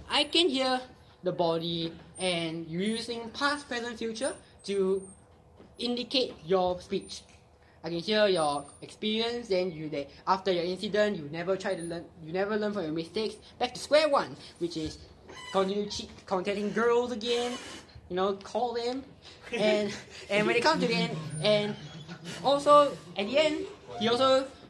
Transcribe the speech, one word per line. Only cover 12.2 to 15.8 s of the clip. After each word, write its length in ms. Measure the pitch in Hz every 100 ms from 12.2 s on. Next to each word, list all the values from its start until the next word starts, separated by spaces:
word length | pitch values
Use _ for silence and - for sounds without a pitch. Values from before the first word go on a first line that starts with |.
you 80 | 156
never 240 | 180 202 214
learn 160 | 208
from 100 | 202
your 80 | 156
mistakes. 420 | 160 160 220 214 - - -
Back 160 | 247
to 60 | -
square 280 | - 294 311
one, 280 | 269 143 143 - -
which 180 | 170 160
is 220 | 156 - - - - - -
continue 380 | 196 190 208